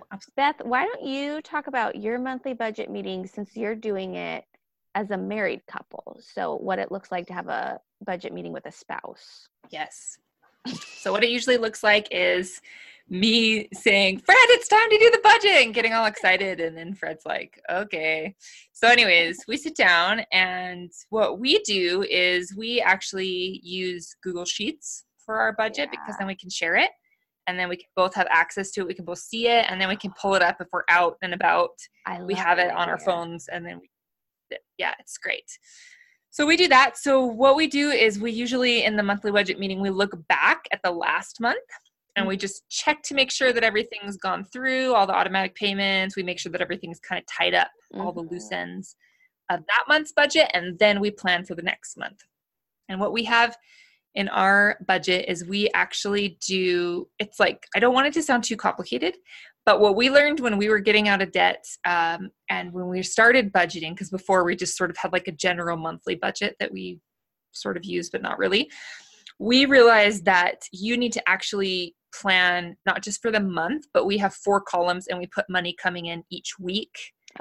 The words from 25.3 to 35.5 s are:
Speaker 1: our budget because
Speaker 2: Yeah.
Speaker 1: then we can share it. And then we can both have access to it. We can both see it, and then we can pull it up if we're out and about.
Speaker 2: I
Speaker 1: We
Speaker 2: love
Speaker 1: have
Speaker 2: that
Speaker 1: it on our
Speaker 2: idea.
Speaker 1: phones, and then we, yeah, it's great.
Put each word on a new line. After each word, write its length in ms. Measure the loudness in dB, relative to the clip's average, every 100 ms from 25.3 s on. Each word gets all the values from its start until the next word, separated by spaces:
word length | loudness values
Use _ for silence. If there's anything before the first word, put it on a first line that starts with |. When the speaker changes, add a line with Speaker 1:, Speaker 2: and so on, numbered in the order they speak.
| -2
Speaker 1:
our 140 | 0
budget 380 | 0 -4 -4 -6
because 100 | -8 -12
Speaker 2:
Yeah. 60 | -8
Speaker 1:
then 80 | -8
we 80 | -8
can 140 | -10
share 260 | -4 0 2
it. 160 | 0 -4 _ _ _ _ -8
And 140 | -4
then 80 | -4
we 80 | -6
can 140 | -6 0
both 180 | 0 0
have 120 | 2
access 420 | 2 2 -4 -8
to 100 | -6
it. 60 | -6
We 60 |
can 100 | -8
both 160 | -10 -12
see 300 | -10 -2 2
it, 160 | 2 2
and 120 | -2
then 80 | -2
we 80 | -4
can 160 | -8
pull 200 | -6 0 4
it 60 |
up 200 | 2 0
if 60 | -6
we're 140 | -4 4
out 300 | 4 4 0
and 120 | -8
about. 440 | -2 2 2 0 -6 -20 _ -12
Speaker 2:
I 140 | -10
Speaker 1:
We 140 | -6 -2
Speaker 2:
love 80 | 0
Speaker 1:
have 120 | 2
Speaker 2:
that 100 | 0
Speaker 1:
it 60 |
on 140 | -2 -4
our 80 | -4
Speaker 2:
idea. 100 | -4
Speaker 1:
phones, 440 | -4 -6 -12 -12
and 160 | -12 -12
then 160 | -16
we, 80 | -20 _ _ _ _ _ _ -16 -16 -8
yeah, 160 | -6 -8
it's 180 | -14 -12
great. 420 | -8 -8 -12